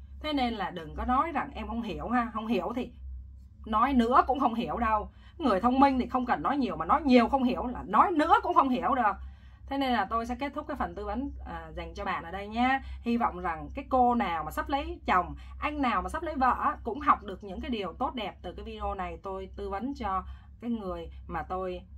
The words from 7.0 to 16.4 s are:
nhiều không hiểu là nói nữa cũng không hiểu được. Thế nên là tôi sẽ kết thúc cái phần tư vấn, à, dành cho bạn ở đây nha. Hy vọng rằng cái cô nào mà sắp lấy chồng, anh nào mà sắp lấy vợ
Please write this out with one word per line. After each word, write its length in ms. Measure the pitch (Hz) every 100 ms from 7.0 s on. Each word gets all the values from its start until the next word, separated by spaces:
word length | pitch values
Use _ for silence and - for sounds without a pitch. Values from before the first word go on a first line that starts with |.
nhiều 280 | 294 247 226
không 140 | 269
hiểu 220 | 240 175 247
là 180 | -
nói 280 | 175 220 370
nữa 220 | 311 320 453
cũng 100 | -
không 160 | 330 269
hiểu 260 | 214 180 262
được. 180 | 214 190 - - - - -
Thế 60 | 277
nên 160 | 262
là 120 | 226 190
tôi 200 | 226 233
sẽ 100 | 247
kết 180 | 285 294
thúc 100 | 302
cái 100 | 269
phần 180 | 180 180
tư 100 | 208
vấn, 260 | 220 277 - -
à, 260 | 165 160 165
dành 180 | 165
cho 120 | 170 202
bạn 180 | 156
ở 80 | 170
đây 160 | 190 208
nha. 340 | 226 254 269 - -
Hy 160 | 240 233
vọng 220 | 202 175
rằng 300 | 180 160 147 -
cái 100 | 254
cô 260 | 254 247 240
nào 280 | 190 165
mà 80 | 156
sắp 180 | 302 311
lấy 300 | 285 320 349 -
chồng, 300 | 185 - - - -
anh 220 | 294 302
nào 200 | 254 190
mà 80 | 180
sắp 140 | 320
lấy 120 | 330
vợ 200 | 294